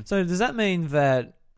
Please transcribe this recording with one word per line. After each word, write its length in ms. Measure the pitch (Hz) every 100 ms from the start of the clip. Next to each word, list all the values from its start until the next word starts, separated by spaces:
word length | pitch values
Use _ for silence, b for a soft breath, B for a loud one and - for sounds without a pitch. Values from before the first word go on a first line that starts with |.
| 107
So 180 | 196
does 160 | 180 180
that 160 | 240 247
mean 320 | 208 180 160
that 440 | 147 139 131 120 - _